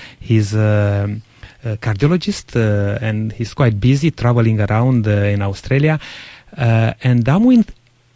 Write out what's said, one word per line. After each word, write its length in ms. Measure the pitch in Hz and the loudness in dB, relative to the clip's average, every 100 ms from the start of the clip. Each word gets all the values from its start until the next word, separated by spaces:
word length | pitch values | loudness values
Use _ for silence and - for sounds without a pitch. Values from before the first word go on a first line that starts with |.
| - - | -18 -16
he's, 340 | - 113 101 | 0 0 2
um, 680 | 107 107 104 101 101 101 104 - _ - - | 0 0 2 0 -2 -4 -6 -12 _ -20 -14
a 140 | 120 104 | -10 -6
cardiologist, 800 | 113 101 147 180 180 202 - 123 | -6 -2 0 0 -2 -8 -6 -2
uh, 400 | 110 104 101 107 | 0 0 -2 -2
and 320 | 113 107 107 | -4 -4 -6
he's 220 | - 113 | -6 -8
quite 260 | - 131 104 | 0 0 2
busy 320 | 120 135 160 | 2 2 0
traveling 480 | - 120 120 113 107 | 0 0 2 2 0
around, 480 | 101 107 123 127 107 | 0 0 2 2 2
uh, 40 | |
in 300 | 104 101 101 | 0 0 0
Australia. 560 | 101 98 - 135 151 156 - - - - - - | -2 -6 -2 0 2 0 -6 -18 -20 -20 -18 -2
Uh, 340 | 120 113 113 - | 0 2 0 0
and 220 | 127 123 | 0 2
Damwin, 420 | 117 170 240 247 208 - _ _ _ | 2 2 4 4 2 -6 _ _ _